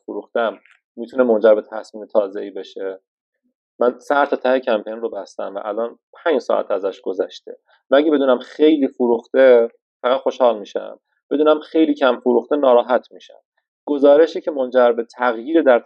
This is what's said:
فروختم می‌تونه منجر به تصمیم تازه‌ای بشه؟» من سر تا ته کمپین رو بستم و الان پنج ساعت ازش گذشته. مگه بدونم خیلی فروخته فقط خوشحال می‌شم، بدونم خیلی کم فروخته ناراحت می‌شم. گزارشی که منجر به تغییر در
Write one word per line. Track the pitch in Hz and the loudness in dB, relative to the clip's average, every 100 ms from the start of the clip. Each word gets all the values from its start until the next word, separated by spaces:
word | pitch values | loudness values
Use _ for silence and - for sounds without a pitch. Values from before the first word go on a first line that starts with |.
| - | -12
فروختم | 104 - 120 110 95 _ _ _ 117 | -14 -8 -6 -6 -6 _ _ _ -18
می‌تونه | 117 131 | -10 -2
منجر | 123 107 110 107 | 0 4 4 4
به | - | 0
تصمیم | 110 - 107 101 | -14 -14 -18 -4
تازه‌ای | 110 101 101 101 | -2 -2 -8 -12
بشه؟» | 95 92 - 95 95 _ _ _ _ _ _ _ - | -14 -14 -12 -12 -12 _ _ _ _ _ _ _ -2
من | 123 131 | -2 -2
سر | - 143 143 | -4 -2 0
تا | 131 | -2
ته | 127 131 | -2 -2
کمپین | 127 107 107 | -2 -4 -4
رو | 113 113 | -10 -10
بستم | 101 90 - 98 98 | -10 -14 -12 -12 -10
و | 107 | -8
الان | 107 117 - _ - | -8 -8 -10 _ -8
پنج | 170 131 | -4 -2
ساعت | - 104 - | -2 -4 -2
ازش | 98 95 90 | -4 -4 -8
گذشته. | - 92 - - - - _ _ - | -10 -6 -8 -10 -20 -20 _ _ 0
مگه | 139 160 | 0 2
بدونم | 143 135 120 | 0 0 0
خیلی | - - 156 151 135 | -4 0 2 2 -2
فروخته | - 120 117 - 131 131 120 117 _ _ _ | -2 -2 -2 -2 2 6 6 2 _ _ _
فقط | 123 131 | -4 -2
خوشحال | 131 - 123 107 | -4 0 0 0
می‌شم، | 95 101 101 107 _ _ - | -8 -12 -12 -18 _ _ -6
بدونم | 143 151 156 | 0 2 0
خیلی | - 160 156 | -2 0 0
کم | 143 131 117 | 0 0 0
فروخته | 127 120 - 147 | 0 -2 -2 -2
ناراحت | 135 120 117 117 _ | 2 2 2 -4 _
می‌شم. | 95 _ - _ _ _ _ - | -20 _ -20 _ _ _ _ -8
گزارشی | 143 143 147 160 175 | 2 4 6 4 0
که | 175 | -8
منجر | 143 127 127 120 | -6 -2 2 2
به | 117 | 0
تغییر | 113 123 123 117 131 165 | -8 -4 -4 -4 -2 2
در | 135 117 | 4 2